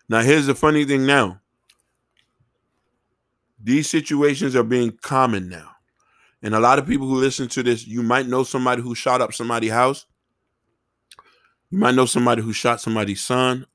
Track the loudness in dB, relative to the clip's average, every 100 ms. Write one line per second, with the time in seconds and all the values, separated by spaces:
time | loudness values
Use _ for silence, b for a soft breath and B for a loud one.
0 | -2 2 4 4 2 2 2 2 2 0
1 | 2 2 2 -4 _ _ _ _ _ _
2 | _ _ _ _ _ _ _ _ _ _
3 | _ _ _ _ _ _ 0 0 0 -2
4 | -2 2 2 0 0 0 2 0 0 -4
5 | -2 0 0 -2 -8 -14 -20 -20 _ _
6 | _ _ _ _ -2 2 4 4 2 -2
7 | -2 0 0 -2 -6 -2 0 -2 -4 -4
8 | 0 0 0 -2 -2 -2 -2 -2 -4 -6
9 | -2 0 -2 -4 -6 -4 -2 0 0 -2
10 | -12 _ _ _ _ _ _ _ _ _
11 | _ -20 b b b b _ 0 2 4
12 | 2 2 0 0 -2 -4 -2 -2 -4 -4
13 | -4 -6 -4 0 0 -2 -8